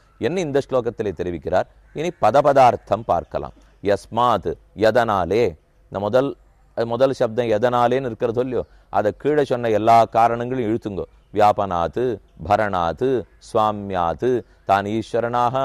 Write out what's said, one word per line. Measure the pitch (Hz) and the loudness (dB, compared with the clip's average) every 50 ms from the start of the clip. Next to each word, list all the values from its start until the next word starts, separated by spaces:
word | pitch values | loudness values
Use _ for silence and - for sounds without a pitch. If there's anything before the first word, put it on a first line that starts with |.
| _ _ _ - | _ _ _ -6
என்று | - 123 165 196 | -6 -4 -2 -4
இந்த | 175 147 131 139 | -4 -2 -2 -2
ஸ்லோகத்திலே | 131 - 135 127 113 117 107 - 110 101 85 | -2 0 -2 -2 -2 -2 -4 -4 -4 -6 -6
தெரிவிக்கிறார். | - 87 90 87 78 - 82 85 95 120 - _ _ _ _ - | -6 -6 -6 -6 -8 -4 -2 -2 -2 -2 -2 _ _ _ _ -10
இனி | 151 151 175 - _ | -8 -6 -6 -4 _
பதபதார்த்தம் | - 107 113 143 147 147 139 139 131 120 107 - - - - 113 117 | 0 2 4 4 4 4 6 6 6 6 4 2 -2 -4 -4 -2 0
பார்க்கலாம். | - 90 82 73 - - 73 71 64 - _ - _ _ _ - | -2 -2 -2 -2 -4 -8 -8 -8 -10 -12 _ -20 _ _ _ -2
யஸ்மாத், | 98 101 95 - - 107 113 120 123 113 95 80 87 76 - _ _ - - | -2 -2 -2 -2 -4 -2 0 2 2 2 0 -2 -4 -8 -8 _ _ -4 0
எதனாலே. | 107 110 107 123 117 113 104 95 87 85 95 113 120 95 80 - _ _ _ _ _ _ | 2 2 4 4 2 2 2 0 0 0 0 0 0 0 -2 -6 _ _ _ _ _ _
இந்த | - 95 | -10 -8
முதல், | 101 104 107 127 135 139 - - _ _ _ _ _ _ _ - | -4 0 0 0 0 0 -4 -10 _ _ _ _ _ _ _ -4
முதல் | 117 117 117 117 131 139 127 | -4 -2 0 0 0 0 2
சப்தம் | - 127 113 110 117 120 117 | 0 -2 -2 -2 -2 -2 0
எதனாலேன்னு | 107 104 117 123 123 120 120 120 123 135 135 123 | 0 0 0 0 2 2 2 2 2 0 -2 -4
இருக்கிறது | 110 - - 117 110 120 | -6 -4 -4 -2 -2 -2
இல்லையோ, | 127 131 123 104 82 - _ - _ _ | -4 -2 -4 -6 -6 -6 _ -20 _ _
அதை | - 101 107 104 101 | -2 -2 0 0 -2
கீழே | - - 139 151 147 143 | -4 -2 -2 0 0 0
சொன்ன | - 131 120 120 117 | 0 -2 -2 -2 0
எல்லா | 110 104 107 113 117 117 113 - | 0 0 4 4 6 6 6 4
காரணங்களும் | - 113 117 120 117 117 120 123 131 131 117 104 | 2 2 2 2 2 -2 -6 -6 -4 -4 -2 -2
இழுத்துங்கோ. | 113 117 - 107 98 85 78 - _ _ _ _ - | -4 -4 -4 -6 -8 -8 -10 -10 _ _ _ _ 0
வியாபனாத்து, | 101 104 104 101 - 101 95 90 87 85 80 - 117 123 127 110 92 - _ _ - 78 | 2 4 4 4 2 0 -2 -2 -2 -2 -2 -2 -2 -4 -4 -4 -6 -10 _ _ -10 -4
பரணாத்து, | 82 101 104 110 101 95 90 85 82 82 - 120 135 135 117 87 - _ _ - | 0 0 0 0 0 -2 -2 -2 -2 -2 -2 -2 -2 -2 -2 -4 -6 _ _ -12
சுவாமியாத்து, | - - 110 107 107 104 104 101 98 95 90 87 85 82 - 117 127 127 113 - _ _ _ _ | -4 -2 0 0 0 0 -4 -6 -6 -4 -2 -2 -2 -2 -2 -2 -2 -2 -2 -4 _ _ _ _
தான் | - 98 98 101 104 | 0 0 0 0 0
ஈஸ்வரனாக, | 107 113 104 - - 117 113 120 120 123 123 120 123 131 135 | -4 -4 -4 -4 -4 -4 -2 -2 0 0 0 0 0 -2 -2